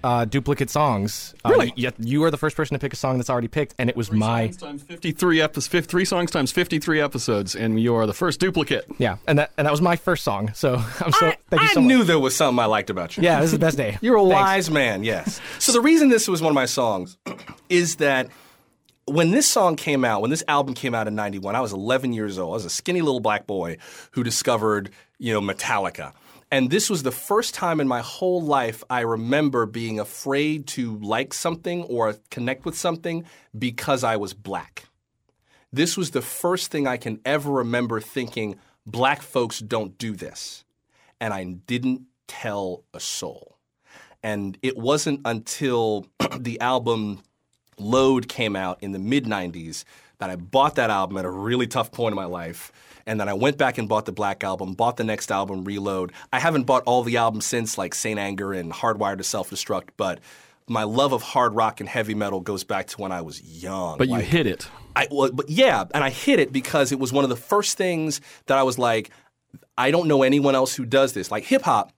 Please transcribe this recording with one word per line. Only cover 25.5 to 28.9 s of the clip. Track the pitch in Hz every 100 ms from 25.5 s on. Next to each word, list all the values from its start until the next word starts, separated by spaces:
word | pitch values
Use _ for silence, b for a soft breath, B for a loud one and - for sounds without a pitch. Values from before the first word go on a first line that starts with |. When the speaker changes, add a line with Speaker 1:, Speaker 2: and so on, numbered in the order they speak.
| 95 - 113 95 - 71 - b b b
Speaker 2:
And | 139 127
this | 175 208
was | 190
the | 131
first | 120 - 208 233
time | - 180 160
in | 139
my | 120
whole | 120 - 185 180
life | 156 143 117 110 -